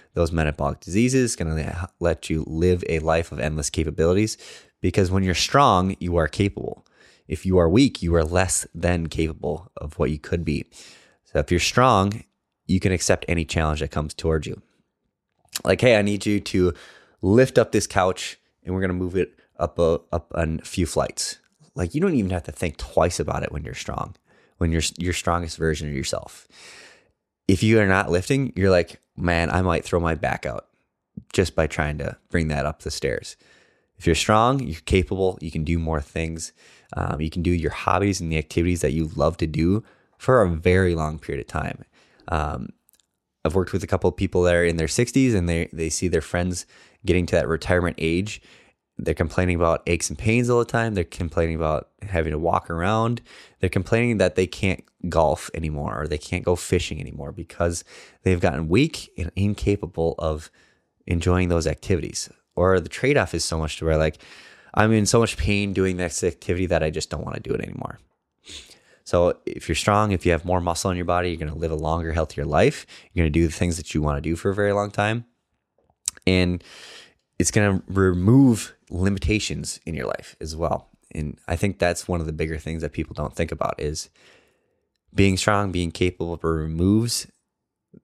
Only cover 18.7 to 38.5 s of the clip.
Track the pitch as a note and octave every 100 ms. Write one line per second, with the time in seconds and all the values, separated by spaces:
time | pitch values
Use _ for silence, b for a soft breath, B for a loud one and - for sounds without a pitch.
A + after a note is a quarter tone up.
18.7 | F#2 F#2 F2+ F#2 F#2 - _ b - D#2+
19.7 | - E2 E2 - E2+ - - D#2+ D#2+ -
20.7 | - E2+ - C2 - - - _ _ _
21.7 | - F2 D3 G3 C#3+ F#2+ F2+ - - F2
22.7 | - - - E2+ - D#2 D#2 D#2+ D2+ D2+
23.7 | - - - - - b b b b E2+
24.7 | E2 D2+ - F2+ E2+ - F2 E2 - D#2+
25.7 | D2+ D2+ C#2 B1+ - - - _ B B
26.7 | B B B B _ _ _ - F#2+ A2
27.7 | A2 G2+ F#2+ G2+ E2+ - C#3 C3+ - F#2+
28.7 | F2+ E2+ - _ - F2 E2+ E2 F2 F#2
29.7 | E2 - F2 E2+ D#2+ C2 - C2+ A1 -
30.7 | _ _ _ _ - - - F2+ - D#2+
31.7 | - D2+ D2+ C#2+ - _ F2+ D#2 C#2+ C#2+
32.7 | - C#2 - C#2 G#1+ - - b b b
33.7 | b b _ - D#2+ - G#2+ A#2 C#3 G2
34.7 | E2 - F#2+ F2 F#2+ F#2 - D#2+ D#2+ D#2
35.7 | E2+ D#2+ D#2 - E2 E2 E2 - b b
36.7 | b b - F2+ D2+ D#2 F2 E2+ F2 D2+
37.7 | - - F2+ G2+ F#2 D#2+ D#2 D2+